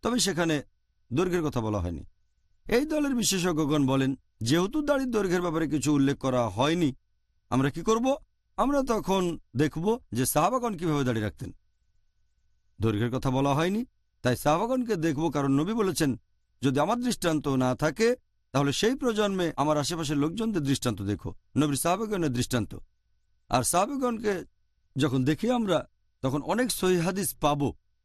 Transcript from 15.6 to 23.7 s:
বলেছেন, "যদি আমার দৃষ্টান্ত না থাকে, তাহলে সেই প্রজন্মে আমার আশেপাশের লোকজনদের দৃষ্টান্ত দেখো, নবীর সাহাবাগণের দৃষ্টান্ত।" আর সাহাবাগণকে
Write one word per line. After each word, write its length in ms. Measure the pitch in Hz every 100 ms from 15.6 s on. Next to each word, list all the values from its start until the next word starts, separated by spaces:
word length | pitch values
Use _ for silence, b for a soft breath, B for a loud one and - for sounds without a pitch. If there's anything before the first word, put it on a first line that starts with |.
| 165
বলেছেন, 460 | 226 190 160 151 120 _ _ _ _
"যদি 180 | 135 131
আমার 220 | 156 240
দৃষ্টান্ত 460 | 247 139 175 151 139
না 280 | 131 127 127
থাকে, 400 | 151 165 226 247 _ _ _
তাহলে 200 | 135 143
সেই 240 | 131 214 262
প্রজন্মে 580 | 254 214 208 190 170 -
আমার 220 | 147 151
আশেপাশের 400 | 139 165 147 151
লোকজনদের 460 | 147 185 226 196
দৃষ্টান্ত 380 | 139 139 123 101
দেখো, 340 | 101 101 - - _ -
নবীর 180 | 147 135
সাহাবাগণের 580 | 170 185 220 202 156
দৃষ্টান্ত।" 420 | 120 123 123 104 - - _ _ _ _ _ -
আর 140 | 127
সাহাবাগণকে 800 | 120